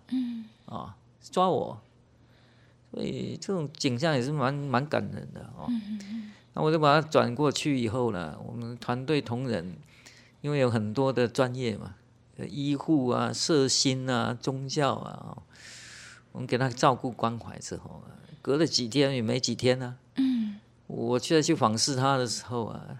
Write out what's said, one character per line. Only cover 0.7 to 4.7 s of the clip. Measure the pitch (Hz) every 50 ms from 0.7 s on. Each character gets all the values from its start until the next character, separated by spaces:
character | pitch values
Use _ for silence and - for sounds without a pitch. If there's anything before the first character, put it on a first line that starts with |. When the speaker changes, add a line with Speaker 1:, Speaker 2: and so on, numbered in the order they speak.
| - 85 67 - - _ _ _ _ _ - -
Speaker 2:
抓 | - 190 185 190
我。 | 156 117 - - - 113 - _ _ _ _ _ _ _ _ _ - _ _ _ _ _ - - _ _ _ _ -
所 | - -
以 | - 135 127 127 120 123 -
这 | - - 196
种 | 180 151 135 -
景 | - - 139 120 120
象 | 151 165 151
也 | 127 123
是 | 135
蛮， | 156 151 123 131 143
蛮 | 143 143 143